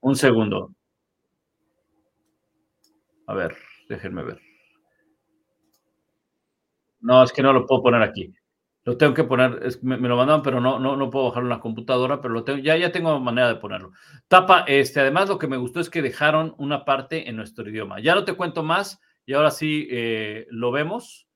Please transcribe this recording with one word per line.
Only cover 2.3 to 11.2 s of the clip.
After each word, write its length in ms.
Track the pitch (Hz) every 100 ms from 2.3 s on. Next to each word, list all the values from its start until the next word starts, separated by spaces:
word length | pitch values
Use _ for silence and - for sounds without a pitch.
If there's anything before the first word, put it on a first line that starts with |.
| _ _ _ _ _ _ _ _ _ -
A 80 |
ver, 240 | 101 85 - - - _
déjenme 340 | 110 98 92
ver. 160 | 65 - _ _ _ _ _ _ _ _ _ _ _ _ _ _ _ _ _ _ _ _ _ _ _ _ _ _
No, 220 | 117 127
es 100 | 127
que 80 | -
no 100 | 135
lo 140 | 131 123
puedo 160 | 131
poner 220 | 123 117
aquí. 300 | 107 - 90 _ _ _ _ _
Lo 120 | - 123
tengo 180 | 147
que 120 | 131 123
poner, 340 | 127 127 117
es, 200 | 123 123
me, 140 | 127 127
me 100 | 123
lo 80 | 120
mandaron, 260 | 131 151
pero 180 | 139 127
no, 180 | 123 127
no, 160 | 131 139
no 140 | 131
puedo 160 | 131